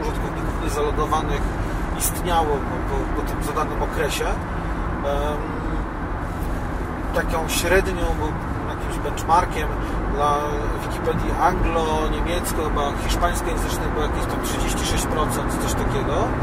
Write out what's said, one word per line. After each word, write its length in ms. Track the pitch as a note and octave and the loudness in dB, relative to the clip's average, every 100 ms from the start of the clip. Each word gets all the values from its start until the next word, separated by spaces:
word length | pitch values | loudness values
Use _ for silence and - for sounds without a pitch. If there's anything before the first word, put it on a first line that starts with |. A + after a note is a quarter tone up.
użytkowników 600 | D3+ - - - - - | -2 -2 -2 -2 -2 -2
niezalogowanych 800 | - D3 D3 - D#3 D#3 - - - - - - - - | -2 0 0 2 2 2 2 0 0 0 -2 -2 -2 0
istniało 480 | - - F3 E3+ D#3 C#3+ - | 0 0 0 2 2 2 0
po, 260 | - - - | -2 -2 -2
po, 260 | - - | 0 -2
po 60 | - | -2
tym 160 | - | -2
zadanym 400 | - D#3 D3+ - | -2 0 -2 0
okresie. 420 | - - C#3+ - E3+ | -2 0 0 0 0
Em, 1120 | D#3+ - - - - - - C#3+ C#3+ D3 A#2+ - - - - - - - - - - - - - - - - - F3 | -2 -2 -4 -2 -2 -2 -2 0 0 0 -2 -4 -4 -2 -2 -4 -4 -4 -4 -4 -4 -2 -2 -4 -4 -4 -4 -2 0
taką 340 | D#3+ E3+ D#3+ | 0 0 0
średnią, 560 | - E3+ F#3+ F#3 F3+ F3 D#3+ | 0 4 4 4 0 0 0
bo 60 | D#3+ D#3+ - - - | 0 -2 -4 -4 -4
jakimś 240 | - - - | -4 -4 -4
benchmarkiem 640 | D3 - - E3 - D#3+ D3+ - - - - C#3 | -4 -2 4 4 4 0 -2 -2 -2 -2 0 2
dla 160 | D3 D3 D3+ D3+ D3+ - | 2 2 0 0 0 -2
Wikipedii 480 | - - D#3+ D#3+ - - D#3+ | -2 -2 0 0 0 2 4
anglo-niemiecko, 1120 | F3+ - E3 D#3+ D#3 D#3 D#3 - F3 - - | 4 2 2 2 2 2 0 0 0 0 0
chyba 220 | D#3 D3 C#3+ - - | 0 0 0 0 0
hiszpańskojęzycznej 800 | - F3 - - - - - - | 2 2 2 0 0 0 0 0
było 100 | A#2 - | 0 0
jakieś 160 | - - | 0 -2
tam 140 | - | -2
trzydzieści 420 | - - - - - | -2 0 0 0 2
sześć 200 | - - | 2 2
procent, 420 | B2+ D3+ - - - | 2 2 0 0 0
coś 100 | - | 0
takiego, 400 | - - - - - - - | 0 2 2 2 2 2 0